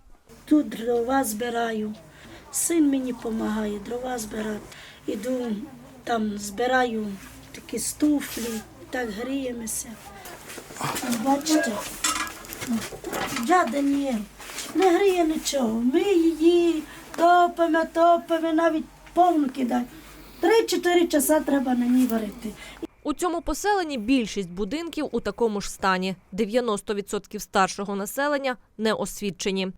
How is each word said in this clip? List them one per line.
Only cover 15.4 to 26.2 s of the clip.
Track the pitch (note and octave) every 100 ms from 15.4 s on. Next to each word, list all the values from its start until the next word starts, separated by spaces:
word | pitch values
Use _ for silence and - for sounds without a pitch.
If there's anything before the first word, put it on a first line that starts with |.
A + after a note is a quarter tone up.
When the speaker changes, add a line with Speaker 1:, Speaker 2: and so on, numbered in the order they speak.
| - C#4 A#3 A3+ A#3+
Speaker 1:
Ми | D#4+
її | G4 F4 E4 D4+ E4+ F4 E4+ D#4 - - - -
топимо, | E4+ F4 F4 F4 E4+ D#4+ D#4+
топимо, | E4 E4+ E4+ E4+ E4 E4
навіть | D#4+ E4 D#4 - - -
повну | - F4+ D#4+ C4+
кидаємо. | C4+ A#3 B3 A#3+ - - - - -
Три-чотири | F4+ A4+ A4+ D#4+ F4 F4 -
часа | D4+ D4 D4+
треба | D4+ C#4 B3+
на | B3 B3
ній | B3+ A#3+
варити. | A3+ G#3 - G#3+ F#3+ - - E4 _
Speaker 2:
У | D4
цьому | - F4 E4
поселенні | - D4+ G4+ G4+ D#4+ C4+
більшість | G#3 C4+ G#3+ G#3 F3
будинків | F3 G3+ D4 E4+ D4 C#4+
у | A#3
такому | G#3 - A#3 G3+
ж | -
стані. | - G3 F#3 F#3+ F#3